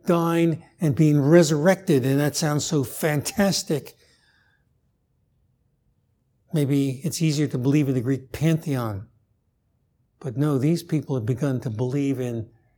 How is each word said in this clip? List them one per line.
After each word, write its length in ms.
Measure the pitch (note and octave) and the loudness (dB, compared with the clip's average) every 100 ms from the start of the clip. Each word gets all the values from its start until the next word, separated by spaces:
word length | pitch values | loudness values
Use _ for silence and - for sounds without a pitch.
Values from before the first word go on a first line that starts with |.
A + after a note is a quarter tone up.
| - | 0
dying, 580 | E3+ E3 E3+ E3+ D#3+ - _ | 0 2 2 2 0 -8 _
and 140 | D#3+ B2 | -2 4
being 260 | D#3 D3 | 4 4
resurrected. 840 | C#3 E3+ D#3 D3+ D#3+ F#3 - C#3+ B2 | 6 6 6 4 2 0 2 2 2
And 140 | C#3 | 0
that 160 | D3 C#3 | 0 -2
sounds 300 | D#3+ D3 - | -2 -2 -2
so 180 | D#3 | -2
fantastic. 1120 | B2+ - E3 D3+ - - G3 - - D3+ - - _ _ _ _ _ _ _ _ _ _ _ _ _ _ _ _ _ _ _ _ _ _ _ _ _ | -2 -4 -2 -2 -4 0 0 0 -2 -6 -6 -20 _ _ _ _ _ _ _ _ _ _ _ _ _ _ _ _ _ _ _ _ _ _ _ _ _
Maybe 480 | E3 C#3 C#3 C#3 B2+ | -4 0 0 0 -4
it's 180 | E3 - | -6 -2
easier 260 | D#3+ D3 D3 | -2 0 -2
to 100 | C3+ | -2
believe 300 | B2 D3 C3+ | 0 2 2
in 60 | |
the 80 | B2+ | -2
Greek 300 | A#2+ C3+ C3+ | -2 -4 -6
pantheon. 760 | - D#3 D#3+ D#3+ C3+ A#2 G2+ G#2+ _ _ _ _ _ _ _ _ _ _ _ | -4 0 0 -2 -4 -4 -8 -12 _ _ _ _ _ _ _ _ _ _ _
But 160 | C#3+ A#2 | -10 -4
no, 220 | D3+ C#3 | -2 0
these 260 | C#3 E3+ | 0 -2
people 320 | - D#3 - C3+ | -2 -4 -2 -4
have 100 | A2 | -4
begun 360 | B2 D3 B2+ | -4 -2 -4
to 80 | B2+ | -6
believe 500 | G#2+ B2+ C#3+ C#3 C3+ | -6 -4 -2 -2 -2
in 300 | B2 A#2 A2 _ _ | -4 -6 -10 _ _